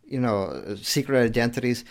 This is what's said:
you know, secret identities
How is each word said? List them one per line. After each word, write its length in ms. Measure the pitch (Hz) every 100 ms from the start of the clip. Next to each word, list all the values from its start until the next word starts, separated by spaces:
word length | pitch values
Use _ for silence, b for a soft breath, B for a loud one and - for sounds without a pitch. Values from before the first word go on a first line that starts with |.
| -
you 140 | 135
know, 540 | 123 101 95 65 - 101
secret 400 | - - 131 135
identities 600 | 117 120 120 120 123 120 b